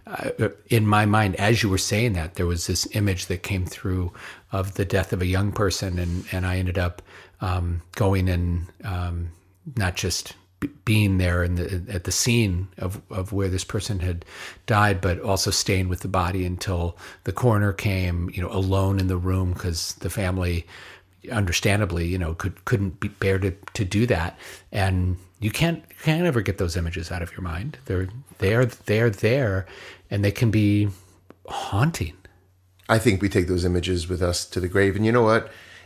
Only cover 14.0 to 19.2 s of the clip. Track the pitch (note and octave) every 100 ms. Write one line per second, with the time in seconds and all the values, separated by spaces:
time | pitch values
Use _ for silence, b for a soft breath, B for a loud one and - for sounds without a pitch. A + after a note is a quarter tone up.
14 | F2+ F2 - B B B - G#2 G#2 F#2+
15 | F#2+ F2 G#2 F#2+ G#2 - - F#2+ F#2 F2+
16 | G2 F#2 F2 F#2+ F2+ F2+ - F2 E2+ -
17 | B B - - B2 G#2 G2+ F#2+ G#2 F#2+
18 | F2+ F2 F2 F#2 F2 F#2+ F#2+ F#2+ G2 G2
19 | F#2 F2+